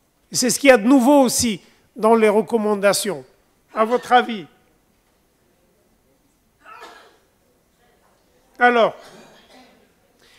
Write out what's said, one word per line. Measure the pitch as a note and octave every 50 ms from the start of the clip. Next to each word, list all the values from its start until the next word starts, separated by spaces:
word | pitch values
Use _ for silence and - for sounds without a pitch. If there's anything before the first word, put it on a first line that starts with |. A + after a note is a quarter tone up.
| _ _ _ _ _ _
Et | G#3
c'est | - B3+ A#3+
ce | -
qu'il | - - C#4
y |
a | B3+
de | A3+ G3
nouveau | A#3+ C#4+ C#4 A3+ C4 D4 C#4+ C4+
aussi | A3+ - - B3 A#3 G3+ - - _ _ _ _ _ _
dans | - G3+ A3 A#3
les | A3+ A3 G#3+
recommandations. | G3 G#3+ G#3+ - A#3+ A3+ G#3 G#3 G#3+ G3+ F#3+ G3+ F#3 - - G#3 E3+ C#3 B2+ _ _ _ _ _ _ _ _ _ -
À | G#3+ A3
votre | A3 B3 A#3+ - - B3
avis ? | B3 A#3+ B3 A3+ G3+ D#3 - _ _ _ _ _ _ _ _ _ _ _ _ _ _ _ _ _ _ _ _ _ _ _ _ _ _ _ _ _ _ _ _ _ _ _ _ _ _ _ _ _ _ _ - C6+ - A4+ - - - - _ _ _ _ _ _ _ _ _ _ _ _ _ _ _ _ _ _ _ _ _ _ _ _ _ _ _ _ _ _
Alors, | - B3 B3 B3 A#3 G#3+ E3+ - - - - - - - - _ _ _ _ - - - _ _ _ _ _ _ _ _ _ _ _ _ _ _